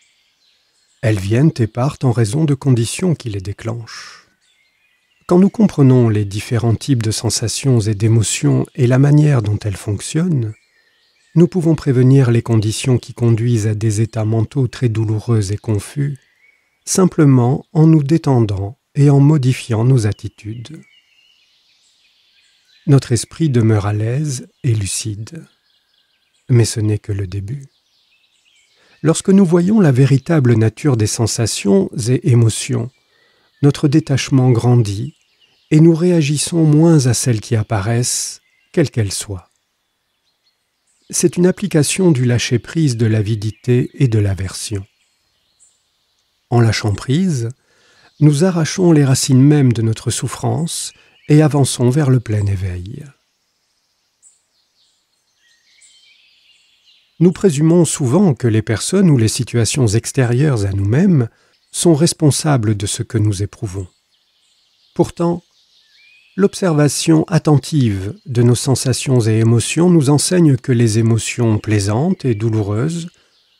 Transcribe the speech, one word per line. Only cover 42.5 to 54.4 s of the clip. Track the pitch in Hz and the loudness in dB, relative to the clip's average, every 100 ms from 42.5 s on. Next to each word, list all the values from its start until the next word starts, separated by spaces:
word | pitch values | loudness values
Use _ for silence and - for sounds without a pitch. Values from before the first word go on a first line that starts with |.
| 120 - 165 151 117 | -4 -4 -2 -2 0
de | 113 | 0
l'avidité | 110 101 113 107 - - 123 - | 0 -2 -4 -6 -8 -2 0 -2
et | - 135 | -2 0
de | 110 | 0
l'aversion. | 101 90 92 - - 101 98 _ _ _ _ _ _ _ _ _ _ _ _ _ _ _ _ | -2 -4 -8 -10 -10 -10 -12 _ _ _ _ _ _ _ _ _ _ _ _ _ _ _ _
En | 120 | 2
lâchant | 113 107 110 98 | 2 0 -4 -6
prise, | - 139 190 143 113 - _ _ _ _ _ _ | -4 -2 0 -2 -6 -12 _ _ _ _ _ _
nous | 151 143 | 2 4
arrachons | 185 170 156 - 180 | 0 0 -4 0 2
les | 156 139 | 4 4
racines | 135 - 127 | 0 2 4
mêmes | 139 151 131 | 4 4 2
de | 113 | 0
notre | 110 110 - | -2 -4 -6
souffrance | - 123 - 120 120 165 - - - _ _ - | -6 -8 -6 -6 -4 -6 -8 -14 -16 _ _ 0
et | 151 | 2
avançons | 156 143 131 - 123 | 4 2 -2 0 0
vers | 135 143 | 0 2
le | 127 | 0
plein | - 107 101 | 0 -4 -2
éveil. | 95 95 90 92 139 147 _ _ _ _ _ _ _ _ _ _ _ _ _ | -4 -6 -8 -12 -14 -18 _ _ _ _ _ _ _ _ _ _ _ _ _